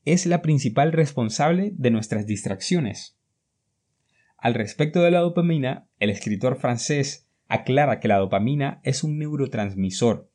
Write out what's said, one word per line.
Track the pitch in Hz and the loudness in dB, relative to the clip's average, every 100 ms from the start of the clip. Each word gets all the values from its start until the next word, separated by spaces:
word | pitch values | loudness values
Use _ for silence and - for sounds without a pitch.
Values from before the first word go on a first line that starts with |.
es | - 180 | 0 0
la | 175 170 | 2 0
principal | 156 147 120 113 151 | 2 2 2 2 2
responsable | 160 151 - 113 107 147 175 202 190 | 2 0 0 -2 0 2 2 0 0
de | 123 | 0
nuestras | 113 107 107 104 | 0 0 -4 -2
distracciones? | 98 104 95 - 180 120 104 - _ _ _ _ _ _ _ _ _ _ _ _ _ | -4 -4 -6 -2 -2 -2 -6 -14 _ _ _ _ _ _ _ _ _ _ _ _ _
Al | 127 | -2
respecto | 113 110 - 151 175 | 0 -2 -2 0 4
de | 175 | 4
la | 175 | 4
dopamina, | 175 170 170 160 127 139 - _ | 2 2 2 2 0 -4 -12 _
el | 104 | -2
escritor | 104 - 104 127 123 | -2 -4 -2 -2 0
francés | 127 120 - 147 139 - _ _ - | -2 -2 -2 -2 -2 -6 _ _ -6
aclara | 113 - 131 143 110 | -4 0 2 2 2
que | 113 | 2
la | 101 | 2
dopamina | 98 98 110 147 139 - | 2 0 0 0 -2 -4
es | - 139 | -4 -2
un | 156 151 | -2 -4
neurotransmisor | 151 151 135 117 101 95 95 - 120 - - | -4 -4 -4 -4 -4 -2 -4 0 0 0 -6